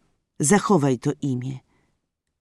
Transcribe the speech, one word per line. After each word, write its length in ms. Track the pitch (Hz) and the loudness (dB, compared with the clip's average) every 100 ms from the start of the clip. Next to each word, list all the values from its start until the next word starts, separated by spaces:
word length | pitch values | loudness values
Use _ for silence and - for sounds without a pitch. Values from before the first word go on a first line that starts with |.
| _ _ _ - | _ _ _ -6
zachowaj 600 | 147 196 - 185 139 123 | 0 2 4 2 2 0
to 120 | 143 - | -2 -4
imię. 380 | 143 123 131 131 - _ _ _ _ _ _ _ | -4 -6 -8 -12 -16 _ _ _ _ _ _ _